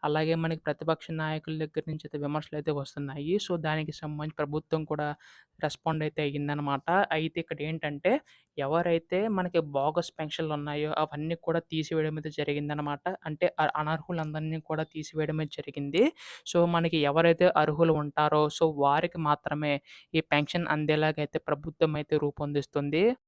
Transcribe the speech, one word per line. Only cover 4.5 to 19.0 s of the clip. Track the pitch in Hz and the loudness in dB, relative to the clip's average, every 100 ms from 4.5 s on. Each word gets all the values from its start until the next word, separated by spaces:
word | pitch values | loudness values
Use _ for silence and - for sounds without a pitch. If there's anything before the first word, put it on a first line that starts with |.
| 151 - 160 151 | -2 -2 -2 -2
కూడా | 151 147 147 - - _ _ | -2 -4 -6 -14 -20 _ _
రెస్పాండ్ | 151 - - 156 | -6 -2 -2 -2
అయితే | 151 - | -2 -2
అయ్యిందనమాట. | 151 143 143 147 147 139 156 180 202 | -2 -2 -2 -2 0 -2 2 2 2
అయితే | 160 160 - | 0 -2 -4
ఇక్కడ | 165 151 | -6 -6
ఏంటంటే | 147 160 151 147 185 269 _ _ _ - | -6 -4 -4 -2 2 0 _ _ _ -6
ఎవరైతే | 139 160 175 165 165 180 220 | 0 0 2 2 2 -2 0
మనకి | 196 180 175 151 | 0 0 0 0
బోగస్ | 139 139 156 165 | 0 0 0 -4
పెన్షన్లు | - 156 - 160 | -8 -8 -4 -4
ఉన్నాయో | 147 147 147 151 - | -2 -4 -2 -2 0
అవన్నీ | 156 147 156 165 | -2 -2 -4 -4
కూడా | - 165 | -2 -2
తీసివేయడం | - 160 151 160 156 156 | -2 -4 -2 -2 -2 -4
అయితే | 151 | -8
జరిగిందనమాట. | 147 147 147 147 151 147 143 - 185 | -4 -2 -2 -2 -4 -4 -4 -6 -6
అంటే | 160 151 175 | -8 0 0
అ-, | - 156 | 2 0
అనర్హులందరినీ | - 151 160 - 175 156 156 156 160 | 0 -2 -2 -4 -6 -4 -4 -4 -6
కూడా | - 156 160 | -4 -4 -4
తీసివేయడం | 160 151 156 151 156 | -6 -8 -4 -2 -2
అయితే | 151 - | -4 -6
జరిగింది. | 147 143 143 156 277 - - - | -10 -6 -2 4 4 4 -18 -16
So, | - 175 170 | -2 4 4
మనకి | 170 165 165 | 4 2 2
ఎవరైతే | 143 147 170 165 180 165 | 4 6 6 6 6 6
అర్హులు | 151 151 165 151 | 4 4 4 4
ఉంటారో | 147 147 151 151 151 | 0 2 4 4 2
so | - 160 147 | 2 0 4
వారికి | 139 143 | 4 4